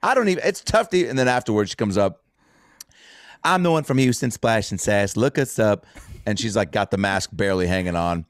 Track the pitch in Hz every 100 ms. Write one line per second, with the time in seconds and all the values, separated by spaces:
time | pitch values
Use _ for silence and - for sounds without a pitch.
0 | 196 262 220 180 - 202 - 220 226 185
1 | 143 131 127 127 - 107 104 - 110 98
2 | 98 85 _ _ _ _ _ _ - _
3 | - - - - - 185 175 160 147 131
4 | 131 120 131 - 123 113 101 95 - 104
5 | 101 - 120 - 135 - 110 101 - -
6 | - - - 104 113 104 101 110 101 98
7 | 98 98 - 85 101 95 90 92 90 85
8 | 85 85